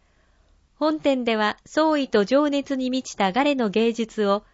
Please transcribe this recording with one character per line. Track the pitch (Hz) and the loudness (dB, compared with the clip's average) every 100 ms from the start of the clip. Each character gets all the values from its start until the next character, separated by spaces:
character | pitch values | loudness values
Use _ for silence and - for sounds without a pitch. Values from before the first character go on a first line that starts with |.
| _ _ _ _ _ _ _ | _ _ _ _ _ _ _
本 | - 302 311 | -4 -2 0
展 | 294 262 | 0 0
で | 233 220 | 0 0
は、 | 214 - | -2 -4
創 | - - 320 302 | -6 0 2 2
意 | 262 | 0
と | 220 | 0
情 | 202 269 294 | 2 2 2
熱 | 277 277 | 0 -4
に | 269 254 | -4 -4
満 | 262 - | -4 -6
ち | |
た | - 196 | -4 -2
ガ | 208 | 0
レ | 294 | 0
の | 269 220 | 0 0
芸 | 196 233 | 0 0
術 | 226 226 - 202 | -2 -6 -2 0
を、 | 202 - | 0 -4